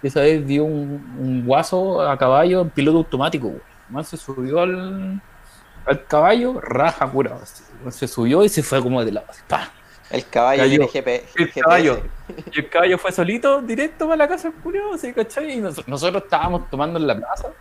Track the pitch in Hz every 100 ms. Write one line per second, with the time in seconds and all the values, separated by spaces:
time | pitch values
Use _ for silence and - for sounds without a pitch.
0 | 139 147 143 156 139 139 156 151 143 143
1 | 131 127 131 127 120 135 - 185 190 170
2 | 151 135 131 135 175 185 170 - 143 165
3 | 156 131 147 170 113 67 - _ _ 123
4 | 151 160 - 135 127 156 180 185 185 190
5 | 190 196 - - - - - - - 139
6 | - 151 170 226 247 254 - 123 143 -
7 | 135 135 127 - - - - - 131 -
8 | 131 - 117 151 208 - 139 135 123 127
9 | 113 104 - - - - - - - -
10 | - 123 - 123 120 139 131 147 131 143
11 | 131 123 - - 160 - 160 175 156 120
12 | - - - 175 160 151 147 170 180 180
13 | 190 175 175 233 277 277 233 226 302 -
14 | 311 320 294 349 339 320 330 392 415 339
15 | 247 247 220 - 311 262 196 156 143 139
16 | 170 190 196 160 165 175 - 135 147 170
17 | 151 110 - - - -